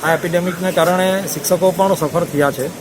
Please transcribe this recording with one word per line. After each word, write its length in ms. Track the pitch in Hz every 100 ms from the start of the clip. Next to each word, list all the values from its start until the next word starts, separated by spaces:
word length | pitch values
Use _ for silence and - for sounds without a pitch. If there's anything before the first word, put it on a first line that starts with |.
આ 100 | 156
એપિડેમિકને 580 | 160 175 175 180 175 185
કારણે 500 | 180 165 180 185 190 180
શિક્ષકો 360 | 151 - 180 185
પણ 240 | 180 190
સફર 300 | 190 151 160
થયા 260 | 175 147 143
છે. 180 | 135 143 185